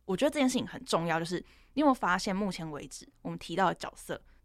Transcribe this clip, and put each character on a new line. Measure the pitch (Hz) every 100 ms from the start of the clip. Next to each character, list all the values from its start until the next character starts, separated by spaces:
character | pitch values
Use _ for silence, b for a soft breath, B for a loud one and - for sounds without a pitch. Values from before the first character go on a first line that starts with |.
| -
我 | 185
觉 | 294
得 |
这 | 302
件 | 254
事 | 247
情 | 180
很 | - -
重 | 190 165
要， | 160
就 | 165
是 | 180 b b b
你 | -
有 | 302
没 |
有 |
发 | 254 180 214
现 | 214 190
目 | 208
前 | 175 160
为 | 143 -
止 | - - _
我 | 170
们 | 165
提 | - 170
到 | 180
的 | 165
角 | - -
色， | - - - -